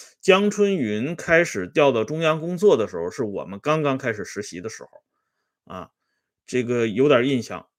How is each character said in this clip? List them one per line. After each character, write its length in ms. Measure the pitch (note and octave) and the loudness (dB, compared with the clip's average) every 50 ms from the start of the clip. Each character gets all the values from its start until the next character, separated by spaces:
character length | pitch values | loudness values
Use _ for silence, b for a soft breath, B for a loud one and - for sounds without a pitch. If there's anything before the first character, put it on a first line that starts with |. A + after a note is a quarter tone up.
| B B B B | B B B B
江 280 | - F#3 F#3 G3 G#3 G#3 | 2 4 4 4 4 0
春 280 | G3+ G#3 G3+ G3+ G3 | 2 0 0 0 2
云 400 | D#3+ A#2+ G#2 G#2 G#2+ B2+ D#3+ E3+ | 0 -2 -2 -2 -2 -4 -6 -6
开 260 | - - F3 E3 E3+ | -8 0 2 4 4
始 240 | F3 - - G2+ F2+ | 2 2 -2 -6 -6
调 240 | - - D#3 C#3+ C#3 | -2 2 4 4 4
到 140 | A#2+ A2+ G#2+ | 4 2 -2
中 180 | C#3 D3+ D#3+ | -2 -4 -2
央 160 | E3 D#3 D#3+ D#3 | 0 0 0 0
工 180 | D#3 F3 F3+ | -2 -6 -4
作 200 | E3 G#3 G3+ D3+ | 4 4 6 6
的 100 | A2+ G2+ | 6 2
时 100 | F#2 F#2 | -2 -4
候， 140 | E2+ E2+ F2+ | -6 -6 -6
是 140 | - - A#2 | -4 -6 -6
我 200 | G#2 F#2+ D#2 C#2 | -4 -4 -8 -10
们 140 | F2 G2 G2+ | -10 -14 -6
刚 240 | - D3 D#3 D#3+ | -2 -2 0 0
刚 160 | D3 C#3+ C3 C3 | 0 0 -2 -2
开 140 | C3+ A#2+ | -4 -6
始 120 | G#2+ G#2 F2+ | -4 -6 -8
实 160 | - - G2+ | -10 -10 -10
习 200 | G#2 - E2 F2+ | -10 -10 -12 -10
的 80 | F2+ - | -10 -12
时 160 | - - B1+ | -12 -14 -20
候， 60 | _ _ - _ _ _ _ _ _ _ _ _ _ _ _ _ | _ _ -20 _ _ _ _ _ _ _ _ _ _ _ _ _
啊， 260 | _ F2+ F2+ D#2 _ _ _ _ _ _ _ _ _ _ _ _ | _ -14 -14 -14 _ _ _ _ _ _ _ _ _ _ _ _
这 180 | - B2 B2 | -4 -2 -2
个 240 | A2+ A#2+ B2 A#2+ A2+ | 0 0 0 0 0
有 220 | A2+ F#2+ A#2+ C#3 D3 | 0 2 2 4 6
点 180 | C3+ A#2 B2+ | 6 4 4
印 160 | C#3+ C3+ A#2+ | 2 0 -2
象。 240 | - - F#2+ E2+ - _ _ | -4 -6 -12 -14 -14 _ _